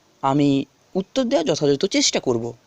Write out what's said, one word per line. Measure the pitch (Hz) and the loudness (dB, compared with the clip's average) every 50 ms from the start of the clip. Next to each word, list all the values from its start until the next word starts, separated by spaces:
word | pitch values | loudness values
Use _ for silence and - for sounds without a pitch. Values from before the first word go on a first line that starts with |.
| _ _ _ _ | _ _ _ _
আমি | - 135 139 147 143 143 139 139 - - _ _ _ _ - | -2 0 2 2 4 4 2 0 -2 -6 _ _ _ _ -6
উত্তর | 185 196 - - 262 262 | -6 -6 -4 -4 -2 0
দেওয়ার | 226 277 302 349 | 0 0 0 0
যথাযথ | 262 156 - 156 143 143 135 - | 0 -2 0 2 0 2 2 0
চেষ্টা | 202 - 285 277 - - 170 | 0 0 0 0 0 -2 -2
করব। | - 135 120 117 117 117 120 - _ | 0 0 -2 -2 -4 -6 -10 -14 _